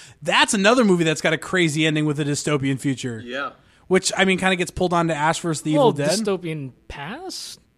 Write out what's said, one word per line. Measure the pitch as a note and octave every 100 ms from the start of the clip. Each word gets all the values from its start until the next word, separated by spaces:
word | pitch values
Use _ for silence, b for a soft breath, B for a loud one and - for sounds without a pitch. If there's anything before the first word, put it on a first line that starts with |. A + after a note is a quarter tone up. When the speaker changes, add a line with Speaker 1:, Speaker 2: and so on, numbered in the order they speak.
| B B
Speaker 1:
That's | D3+ A3 D4+
another | G#3+ G3 B3+
movie | G#3+ F3
that's | D#3+ D3+
got | E3+
a | D#3
crazy | - F#3 E3 D3+ D#3
ending | D3+ D3+
with | D3
a |
dystopian | D3 C#3+ - D3 C#3 C3+
future. | C#3+ B2+ B2+ A2
Speaker 2:
Yeah. | A#2+ C3 C3+ - b b b
Speaker 1:
Which, | F#3 - -
I |
mean, | F#3+ F3+
kinda | F#3 F3+
gets | F3
pulled | - F3+
on | E3+ E3
to |
Ash | D3 D#3 D#3+
versus | F3 D3+
the | D#3 D3+
Speaker 3:
Well, | B3
Speaker 1:
Evil |
Dead. | C3+ C#3+
Speaker 3:
dystopian | - G#3 F#3+ F3 D#3 C3+ - -
past? | - C#3+ C#4 F#4 - - - _